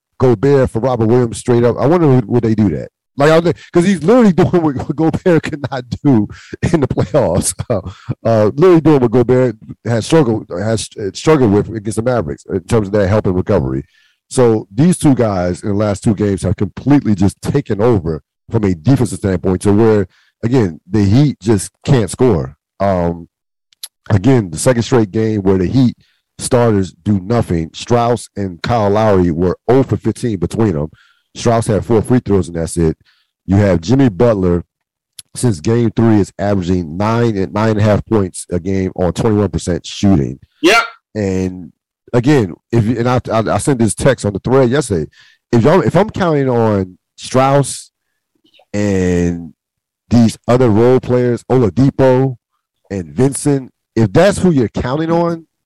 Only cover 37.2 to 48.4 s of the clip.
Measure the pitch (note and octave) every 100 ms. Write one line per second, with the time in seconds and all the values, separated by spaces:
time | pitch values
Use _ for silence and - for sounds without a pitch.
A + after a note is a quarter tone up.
37.2 | A#2+ G2+ E2+ G2 A2+ G#2+ G#2+ G2+ - A2
38.2 | F#2 - - F2 E2+ F#2+ F#2 - F2+ -
39.2 | A#2 G#2 G2+ D#2+ - E2+ - - G2+ F#2+
40.2 | B1+ C2+ _ _ E3 A3+ A3+ - _ A2
41.2 | G2 F#2 F#2 F2+ E2+ _ _ _ _ B2
42.2 | A#2 D3+ F#2+ - _ A#2 G#2+ A#2 A#2+ B2
43.2 | - A2 F#2+ F#2+ - C3 A2+ - C#3+ A#2+
44.2 | G2+ G2 - C3 B2+ C3 - E2+ D2 _
45.2 | _ _ _ A#2+ A2+ F3+ A2+ E3 G#3+ -
46.2 | F3+ D3+ C3+ A#2+ A2 G#2 F#2 F2+ _ -
47.2 | - B2+ C3 C#3+ C3+ - - _ _ _
48.2 | _ _